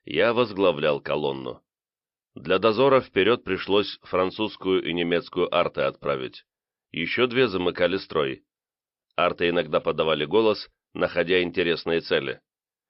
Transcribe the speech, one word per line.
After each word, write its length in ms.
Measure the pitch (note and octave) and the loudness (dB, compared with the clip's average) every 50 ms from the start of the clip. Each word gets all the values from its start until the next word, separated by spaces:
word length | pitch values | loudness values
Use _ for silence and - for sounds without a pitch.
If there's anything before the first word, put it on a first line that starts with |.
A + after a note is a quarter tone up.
| - | -12
я 300 | - - D#2 G2+ A#2 A#2 | -6 0 0 2 2 2
возглавлял 640 | A#2 B2 G#2 G#2 F#2+ G2 F2+ D#2 C#2+ D2+ D2+ D2 C#2 | 2 0 0 0 2 2 2 2 2 2 0 0 0
колонну. 640 | - D2+ D2+ D2+ D2 C#2 C2+ C2+ B1+ B1+ B1 - _ _ _ _ _ _ _ _ _ _ _ _ _ _ - | -2 -4 -4 -2 -2 -2 -4 -4 -8 -10 -12 -12 _ _ _ _ _ _ _ _ _ _ _ _ _ _ -20
Для 240 | - - D#2+ F#2 G2 | -10 -2 0 0 2
дозора 420 | F#2+ A2+ G#2 A2 C3+ C#3 C3+ C3 | 2 2 2 4 4 4 4 4
вперёд 420 | B2 - - G2+ F#2 G#2 A#2+ B2+ - | 2 0 0 0 2 2 2 0 -2
пришлось 560 | F#2 F#2 F2+ - F2+ F#2+ G#2 G2 - - - - | -4 -4 -4 -2 0 0 0 0 -2 -6 -14 -10
французскую 800 | - - F2+ F#2 F#2 - - A2 G2 - - F#2+ F#2+ F#2 F2+ - | -4 0 0 0 0 -2 -4 -6 -6 -6 -4 -2 0 0 0 0
и 100 | D#2+ E2 | -2 -2
немецкую 600 | F2 F2 E2+ F2 E2+ E2 - - F2 F2 - - | -2 0 0 0 0 -2 -2 -2 -2 0 2 2
арты 280 | E2+ E2+ D#2+ - D2+ | 2 0 0 0 -2
отправить. 640 | C#2 C#2 C2+ - - C#2+ C#2+ C2 B1+ A#1+ - - - _ _ _ _ _ _ _ _ _ | -2 -2 -2 -4 -4 -4 -4 -4 -4 -8 -12 -14 -20 _ _ _ _ _ _ _ _ _
Ещё 360 | - - - - - A#2 B2 B2+ | -8 -6 -6 -4 0 0 0 0
две 200 | A#2 C3 C3 A2 | 2 2 0 2
замыкали 500 | F#2 F#2 F2+ F2 E2+ F2 F2+ F2 F#2 F#2+ | 0 0 -2 -2 0 0 0 0 0 -2
строй. 460 | - - - E2 C#2+ C2+ C2 - _ _ _ _ _ _ _ _ _ _ _ _ _ _ _ | -6 -4 -2 -2 -2 -2 -4 -8 _ _ _ _ _ _ _ _ _ _ _ _ _ _ _
Арты 340 | - F2 F2+ - - F2 F2 | 0 0 0 0 0 0 0
иногда 300 | E2+ F2 E2 D2+ E2 E2 | 2 0 0 0 0 -2
подавали 440 | - E2 D#2 D#2 D#2+ D#2+ D#2 C#2+ D2+ | 0 0 -2 0 0 0 0 0 0
голос, 440 | D2 E2+ A2 A2+ G#2+ G#2 - - - _ _ _ _ - | 0 2 2 4 4 2 0 -4 -16 _ _ _ _ -6
находя 480 | E2 F2+ F2+ - F2+ E2+ E2 F#2 F2+ F2 | -2 -2 -2 0 0 0 2 2 2 2
интересные 580 | F2 E2 F#2+ F2 E2+ E2 D2+ - E2 E2 E2 | 0 0 -2 0 0 0 -2 -2 -2 -2 -2
цели. 400 | D#2 - F2+ D#2 C#2 C2 - - _ _ _ _ _ _ _ _ _ | 0 0 -2 -2 -2 -2 -8 -10 _ _ _ _ _ _ _ _ _